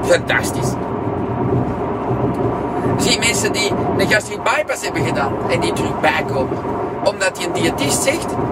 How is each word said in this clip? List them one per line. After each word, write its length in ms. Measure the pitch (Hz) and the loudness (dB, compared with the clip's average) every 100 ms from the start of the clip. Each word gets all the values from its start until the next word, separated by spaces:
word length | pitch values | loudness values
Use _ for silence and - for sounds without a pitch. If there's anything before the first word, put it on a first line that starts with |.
Fantastisch. 680 | 123 - - 131 - - - - - - - - - - - - - - - - - - - - - - - - - - | 4 2 4 0 0 0 -2 -2 -4 -4 -2 -2 -2 -2 2 2 0 -2 -2 -2 -2 0 0 0 0 0 -2 -2 0 2
Zie 220 | - 226 | 2 2
mensen 320 | - - - | 2 2 0
die 200 | - - - - - | 0 0 0 0 2
een 120 | - | 4
gastric 340 | 214 - 208 | 2 0 -4
bypass 400 | - 269 302 - | 0 0 0 -2
hebben 220 | - 339 - | -2 -2 0
gedaan 280 | - - - - | 0 0 -2 0
en 100 | 131 | 0
die 140 | - | 0
terug 260 | - 104 - | 0 0 2
bijkomen. 580 | 156 143 - - - - - - - - | 2 0 0 0 0 -2 -4 -4 -4 0
Omdat 320 | - - 190 - | 0 2 -2 0
die 120 | 175 | -4
een 60 | |
diëtist 500 | - 165 - 139 - | 0 0 0 0 2
zegt 320 | - 285 - - - | 2 0 -2 -2 -2